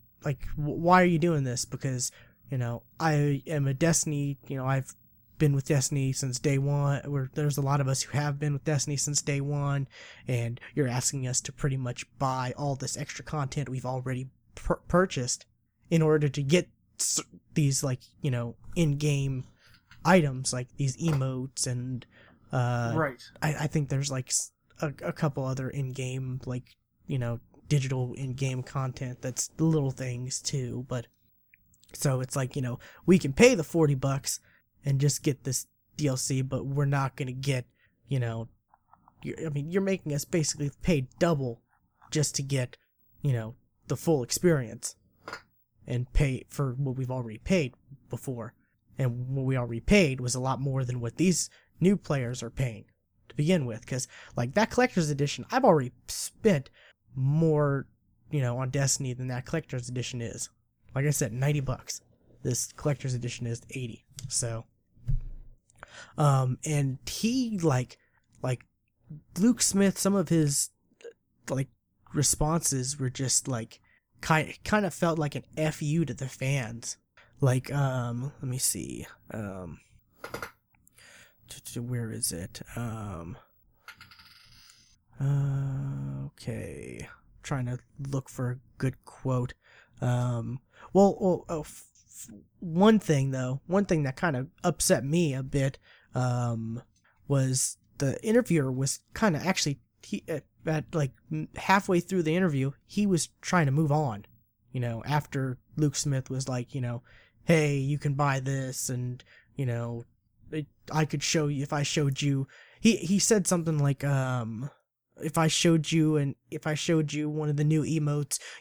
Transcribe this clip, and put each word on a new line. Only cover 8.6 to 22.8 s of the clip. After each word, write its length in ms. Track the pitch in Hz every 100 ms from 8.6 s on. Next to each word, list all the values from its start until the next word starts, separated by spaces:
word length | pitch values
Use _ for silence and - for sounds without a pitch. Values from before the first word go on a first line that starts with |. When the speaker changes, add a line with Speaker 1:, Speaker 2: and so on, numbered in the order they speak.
Speaker 1:
Destiny 320 | - 143 151 139
since 260 | 147 143
day 180 | - 139
one, 480 | 139 143 143 139 135 - - - -
and 320 | 120 117 120 -
you're 120 | - 127
asking 400 | 123 - 139 127
us 140 | 123
to 120 | -
pretty 240 | - 147 131
much 300 | 123 123 - -
buy 340 | 135 131 127 -
all 200 | 143 135
this 200 | 131 -
extra 280 | 143 -
content 440 | 123 151 131 151 123
we've 180 | 127 127
already 420 | 127 127 127 135 - _
pur-, 280 | - - - -
purchased 600 | 180 190 - 233 - - _ _ _ -
in 120 | 165
order 260 | 156 156 147
to 140 | 147
get 260 | 139 180 - _ _ -
s-, 200 | - - - - _
these, 280 | 165 143 135
like, 180 | 139 127 - _
you 100 | 147
know, 240 | 123 117 - - 175
in-game 680 | 156 143 147 139 135 131 - _ _ - _ -
items, 480 | 160 185 143 131 127
like 160 | 127 123 -
these 200 | 139 -
emotes 720 | 165 139 131 127 135 - 131
and, 400 | 123 127 123 - - - _ -
uh, 400 | 131 120 120